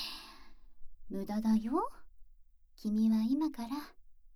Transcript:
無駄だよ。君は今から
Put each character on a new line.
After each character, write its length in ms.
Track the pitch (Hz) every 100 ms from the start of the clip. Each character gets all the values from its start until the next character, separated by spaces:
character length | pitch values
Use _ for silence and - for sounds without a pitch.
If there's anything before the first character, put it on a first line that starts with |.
| - - - - - - - - - - -
無 160 | 196 190
駄 160 | 208
だ 160 | 220 220
よ。 320 | 220 320 508 - - - - - - - - -
君 320 | 214 214 220
は 80 | 220 220
今 220 | 285 311
か 120 | -
ら 40 | 233 294 - - - - -